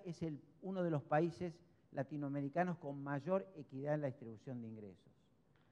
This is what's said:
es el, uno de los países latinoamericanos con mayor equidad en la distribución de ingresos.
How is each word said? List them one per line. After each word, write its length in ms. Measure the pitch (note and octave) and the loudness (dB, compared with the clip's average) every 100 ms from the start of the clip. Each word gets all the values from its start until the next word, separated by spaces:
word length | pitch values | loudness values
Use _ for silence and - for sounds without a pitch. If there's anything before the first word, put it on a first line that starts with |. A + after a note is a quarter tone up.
es 180 | F3+ D#3+ | -4 -2
el, 180 | E3 C#3+ - - | -2 -2 -8 -10
uno 200 | F#3+ F#3+ | -4 0
de 80 | F3 | 2
los 120 | D3+ | 2
países 560 | - D3+ E3+ D#3+ F3+ D#3+ - - _ | 4 6 6 2 -6 -6 -18 -20 _
latinoamericanos 840 | - C3+ D3+ C#3+ C#3+ C#3 E3+ F3+ E3 | -6 -4 -2 -2 0 0 2 2 0
con 240 | D3 C#3+ | -4 -6
mayor 460 | C#3 C#3+ C#3+ F#3+ F#3+ D#3+ | -2 -2 2 2 0 -10
equidad 380 | C3 C3+ C#3+ | -10 -4 2
en 80 | D3+ | 2
la 40 | C#3+ | 2
distribución 520 | - A2+ G#2+ C#3 B2 | -2 -10 -10 -8 -8
de 80 | A2+ | -8
ingresos. 440 | A2 G2+ F2 - - _ _ _ _ _ | -8 -12 -14 -20 -20 _ _ _ _ _